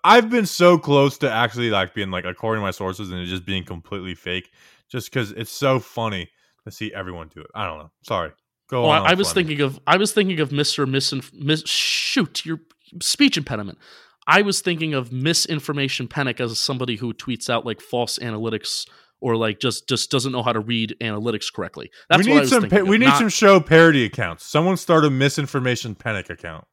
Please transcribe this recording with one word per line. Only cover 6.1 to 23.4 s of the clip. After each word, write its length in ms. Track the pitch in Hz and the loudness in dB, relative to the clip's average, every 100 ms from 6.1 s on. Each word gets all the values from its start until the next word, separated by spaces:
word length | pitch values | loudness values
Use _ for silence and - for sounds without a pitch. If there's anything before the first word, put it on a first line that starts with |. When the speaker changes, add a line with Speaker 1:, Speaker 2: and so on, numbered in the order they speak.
| 98 87 _ _ _ | -6 -10 _ _ _
Speaker 1:
to 80 | - | -20
see 220 | - 107 | -12 -10
everyone 340 | 98 92 85 80 | -10 -12 -12 -16
do 140 | 90 | -20
it. 60 | - - | -16 -10
I 100 | 95 | -8
don't 140 | 78 | -10
know. 120 | 78 _ | -18 _
Sorry. 280 | - 101 80 _ _ _ _ | -6 -4 -6 _ _ _ _
Go 120 | 127 | 0
Speaker 2:
Well, 80 | 156 | 4
Speaker 1:
on, 100 | 156 | 4
Speaker 2:
I, 80 | 160 | 2
I 20 | |
was 180 | 180 196 | 2 0
Speaker 1:
Fleming. 160 | 196 160 | 0 -2
Speaker 2:
thinking 160 | 143 139 | 0 -2
of, 140 | 135 - | -2 0
I 100 | 180 | 2
was 140 | 208 | 2
thinking 280 | - 190 160 | 2 0 0
of 120 | 143 | 0
Mister 340 | 143 147 - 135 | 0 -2 0 0
Misinf-, 460 | 139 135 135 - | 0 -2 -6 -10
Mis-, 340 | - 143 156 - | -8 -2 -2 0
shoot, 800 | - - - - 269 180 - 160 | -2 -2 -2 -2 -2 -2 -4 -8
your 140 | 160 _ _ _ 175 | -10 _ _ _ -6
speech 360 | - - 190 165 | -4 2 2 2
impediment. 400 | 139 110 101 - _ - _ _ - | -4 -8 -8 -14 _ -20 _ _ 2
I 140 | 175 | 4
was 200 | 208 - | 4 -2
thinking 340 | - 165 160 143 | -4 -4 -2 -4
of 160 | 123 | -4
misinformation 960 | 127 143 165 - 156 - 143 135 - 123 | -2 0 0 0 -4 -4 -4 -4 -4 -6
panic 320 | 151 131 113 | -4 -4 -2
as 180 | 120 113 | -4 -4
somebody 360 | - 127 123 104 | -4 -4 -4 -4
who 180 | 120 | -6
tweets 360 | 113 - 117 - | -8 -8 -8 -2
out, 160 | 117 117 | -4 -4
like, 140 | 110 | -10
false 360 | - 123 117 - | -6 -4 -2 -4
analytics 680 | 120 107 113 110 - - - _ _ _ | -6 -6 -4 -4 -6 -8 -10 _ _ _
or, 140 | 123 113 | -2 0
like, 220 | 110 101 | 0 -2
just, 280 | 123 - - | -4 -4 -4
just 240 | 123 - | -4 0
doesn't 200 | 139 135 | -2 -2
know 120 | 123 | -2
how 80 | 120 | -2
to 60 | 113 | -2
read 360 | 107 117 110 - | -2 -4 -4 -6
analytics 500 | 117 104 117 107 - | -8 -4 -4 -4 -6
correctly. 360 | - 87 - 60 - _ | -8 -10 -10 -18 -20 _
That's 160 | 170 214 | 2 4
Speaker 1:
We 40 | |
Speaker 2:
what 40 | 294 | 4
Speaker 1:
need 20 | |
Speaker 2:
I 40 | |
was 80 | 269 | 4
Speaker 1:
some 120 | 247 | 2
Speaker 2:
thinking 160 | 196 202 | 4 2
Speaker 1:
pa-, 40 | |
Speaker 2:
of, 40 | 190 | 4
Speaker 1:
we 80 | 214 | 4
need 60 | 262 | 4
Speaker 2:
not 120 | 285 | 4
Speaker 1:
some 100 | 220 | 2
show 300 | - | 4